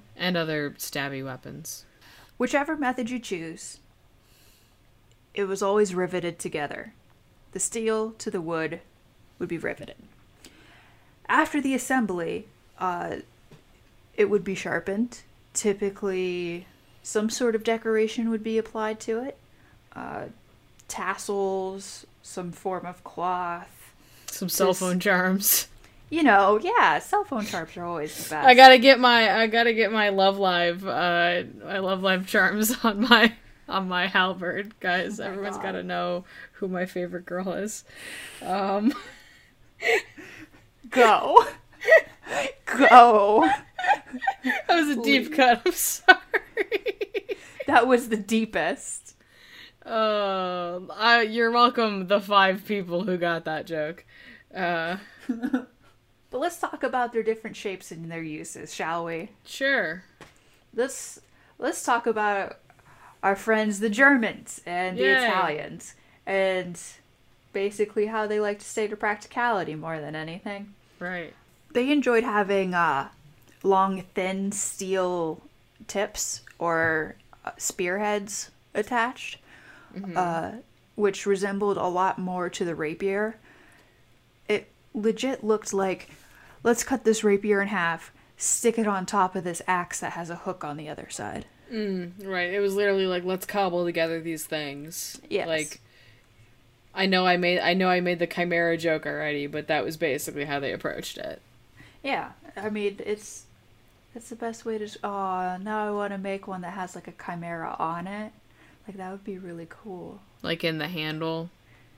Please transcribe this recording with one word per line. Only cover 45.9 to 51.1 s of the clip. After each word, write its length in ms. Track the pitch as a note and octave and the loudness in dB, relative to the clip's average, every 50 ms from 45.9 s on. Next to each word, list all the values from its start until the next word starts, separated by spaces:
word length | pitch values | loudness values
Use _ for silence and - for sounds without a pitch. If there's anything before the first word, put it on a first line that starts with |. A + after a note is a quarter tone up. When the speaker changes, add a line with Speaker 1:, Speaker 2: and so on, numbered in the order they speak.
| - - - - F#4 F4+ - - - G#4+ - - - A4+ F#4+ - A4 G4+ - A4+ - - G#4 - - G#4+ - - G4+ - - - - - C5 | -4 4 6 6 6 6 4 -2 -6 -6 -6 -6 -6 -6 -4 -2 -4 -4 -4 -6 -8 -6 -8 -8 -8 -8 -8 -8 -10 -12 -12 -16 -18 -10 -2
Speaker 2:
That 200 | - B3+ B3 A#3+ | 4 4 6 6
was 220 | C4 B3 A#3+ A#3+ A3 | 6 4 4 4 0
the 80 | A3 | -4
deepest. 1000 | G3+ G3 - A#3 A3 A3+ A3 - F3+ D3+ E3+ C4+ - - - - - - - - _ _ _ _ - - - - - - - - _ - | -4 -2 0 0 0 0 -2 -2 -2 -2 -2 -4 -6 -8 -12 -14 -14 -16 -20 -20 _ _ _ _ -20 -20 -20 -20 -20 -20 -20 -20 _ -12
Speaker 1:
Uh, 960 | - A3+ A3 A3 G#3+ G#3 G#3 G3+ G3 F#3+ F#3+ F#3 F3+ F3+ F3+ F3 F3 F3 F3+ F#3 E3 D3+ | -6 -2 0 0 2 2 0 0 0 0 -2 -2 -2 -4 -4 -4 -6 -6 -8 -10 -12 -6
I, 300 | G3+ A3 A#3 | 0 4 6